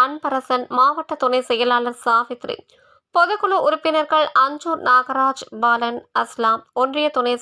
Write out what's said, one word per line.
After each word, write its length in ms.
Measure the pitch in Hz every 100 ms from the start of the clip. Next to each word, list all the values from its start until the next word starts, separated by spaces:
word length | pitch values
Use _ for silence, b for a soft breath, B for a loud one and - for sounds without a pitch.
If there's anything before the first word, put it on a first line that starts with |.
அன்பரசன், 640 | 262 302 285 262 - 254 247 247
மாவட்ட 360 | 269 311 311 294
துணை 180 | 254 254
செயலாளர் 540 | 247 233 240 240 240 240
சாவித்ரி, 540 | 247 233 247 247 - - - b b b _
பொதுக்குழு 440 | 349 349 415 392 381 294
உறுப்பினர்கள் 600 | 311 320 311 302 311 294 247
அஞ்சூர் 400 | 269 294 339 320 -
நாகராஜ், 560 | 254 262 269 269 262 - 220
பாலன், 380 | 233 233 233 240 - 233
அஸ்லாம், 420 | 233 - 226 226 -
ஒன்றிய 320 | 247 262 294 302 269
துணை 180 | 240 240